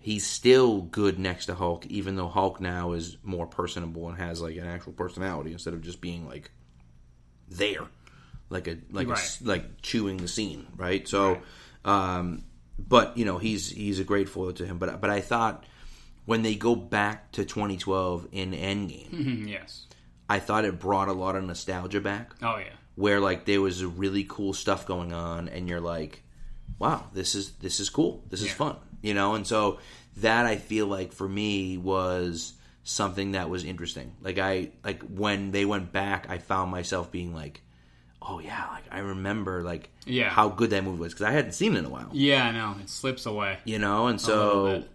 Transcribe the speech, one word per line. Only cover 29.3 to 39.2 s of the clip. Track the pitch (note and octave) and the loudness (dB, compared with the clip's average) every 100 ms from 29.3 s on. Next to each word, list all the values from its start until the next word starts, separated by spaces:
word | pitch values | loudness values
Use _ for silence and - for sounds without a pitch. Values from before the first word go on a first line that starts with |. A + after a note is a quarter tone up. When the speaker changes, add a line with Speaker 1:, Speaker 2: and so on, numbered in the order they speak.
Speaker 1:
And | G#2+ F#2+ | 2 0
so | A2 G#2 F2+ - - - - | 2 2 0 -10 -20 -20 0
that, | A2 A#2 A#2+ | 2 4 4
I | G#2 | 0
feel | - G#2+ G2+ | 0 0 0
like, | F#2+ F2+ | 0 -4
for | - G2 | -6 -4
me, | G2 G#2+ G2+ F#2 F#2 | 0 0 0 -2 -4
was | F2+ F#2+ F#2 F2+ F2+ E2+ - - - - | 0 2 2 0 0 -4 -8 -12 -20 -18
something | - - G2+ F#2 G2 | -8 -2 -2 0 -2
that | F#2+ E2 | -2 -2
was | F2+ | -4
interesting. | E2 F2+ E2+ - B1 - | -6 -6 -8 -8 -12 -10
Like, | F#2+ F#2 | -6 0
I, | F#2+ F#2+ - - | 0 0 -2 -8
like, | G#2+ F#2+ | -8 -8
when | - F#2 G#2 G2+ G2 | -8 -2 0 0 0
they | G2 | 2
went | G2+ G2+ F2+ | 2 2 0
back, | F#2+ G2 F#2+ - | -2 0 -2 -4
I | F2+ | -8
found | - F#2+ F#2 | -2 0 0
myself | F2+ F2 F#2+ E2+ | -2 -2 -4 -4
being | F2+ F2 | -6 -6
like, | E2 D2 - - - - - - - | -8 -10 -14 -20 -20 -20 -20 -20 -16
"Oh, | - - | -10 -10
yeah, | - - - | -8 -8 -8
like, | - - | -8 -10
I | F#2+ | -8
remember, | G2 F#2+ | -6 -4